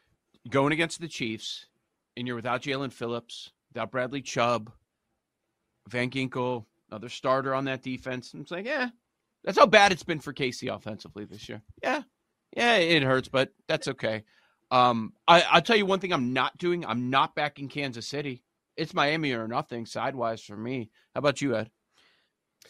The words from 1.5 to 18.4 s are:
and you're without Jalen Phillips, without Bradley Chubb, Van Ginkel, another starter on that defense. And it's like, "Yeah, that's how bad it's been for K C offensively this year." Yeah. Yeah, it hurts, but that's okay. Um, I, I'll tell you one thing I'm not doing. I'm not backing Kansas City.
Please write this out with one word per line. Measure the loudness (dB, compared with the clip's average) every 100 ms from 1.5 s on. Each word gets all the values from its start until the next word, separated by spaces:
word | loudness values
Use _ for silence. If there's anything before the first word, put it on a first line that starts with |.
| -12 -16 _ _ _ _ -10
and | -6
you're | -6
without | -4 -4
Jalen | -2 -4 -6
Phillips, | -6 -6 -6 -8 -16 -18 _ _
without | -8 -6
Bradley | -4 -4 -6
Chubb, | -6 0 2 2 -4 -16 _ _ _ _ _ _ _ _ _ _ -8
Van | -4 -2
Ginkel, | -2 -4 -2 -2 -4 -8 _ _
another | -14 -12
starter | -4 0 2 2 -2
on | -2
that | -4
defense. | -6 -8 -8 -8 -10
And | -16
it's | -12
like, | -10 -6
"Yeah, | -4 -4 -6 _ _ _ _ -2
that's | 6
how | 8
bad | 8 6
it's | 4
been | -2 -6
for | -6
K | -4 -4
C | -4 -6
offensively | -8 -8 -12 -12 -14 -14
this | -14 -14
year." | -14 -16 -8
Yeah. | -4 -4 -6 _ _ _ _ -2
Yeah, | 2 4
it | 4 4
hurts, | 4 2 2
but | 0 0 -4 -4
that's | -4 -4
okay. | -4 -4 -4 -8 _ _ _ _
Um, | 4 4 4 -2 -2 8
I, | 8
I'll | 8 4
tell | 6 4
you | 4
one | 0
thing | 0
I'm | -2 0
not | 0 -2 -2
doing. | -2 -2 -2
I'm | -2 2
not | 2 2
backing | 0 -4 -6 -10
Kansas | -6 -6 -8 -8
City. | -6 -6 -10